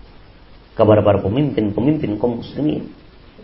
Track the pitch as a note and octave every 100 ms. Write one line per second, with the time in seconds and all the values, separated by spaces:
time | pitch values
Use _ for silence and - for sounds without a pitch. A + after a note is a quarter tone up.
0 | - - - - - - - - G#2 G#2+
1 | G2+ G2 F#2+ A#2 C#3+ A2 G#2+ G2 B2 D#3
2 | G#2+ G#2 A#2+ A#2 - - D3 D3+ - -
3 | - - - -